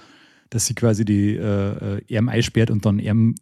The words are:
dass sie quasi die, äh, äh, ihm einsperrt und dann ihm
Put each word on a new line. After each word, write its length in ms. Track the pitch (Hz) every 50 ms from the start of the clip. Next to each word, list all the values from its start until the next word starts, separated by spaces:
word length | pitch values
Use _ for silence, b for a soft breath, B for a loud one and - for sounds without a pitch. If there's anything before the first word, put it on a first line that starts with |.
| b b b b b b b b b b
dass 160 | - 117 - -
sie 80 | 120
quasi 280 | - - 117 110 101 110
die, 320 | 104 104 101 101 104 107
äh, 600 | - - 107 101 101 98 101 101 - 104 104 98 104
äh, 40 | - -
ihm 220 | - 110 110 120
einsperrt 400 | - 113 117 - - 113 113 117
und 160 | 113 107 -
dann 140 | 110 101 104
ihm 340 | - 107 104 113 113 113 117 -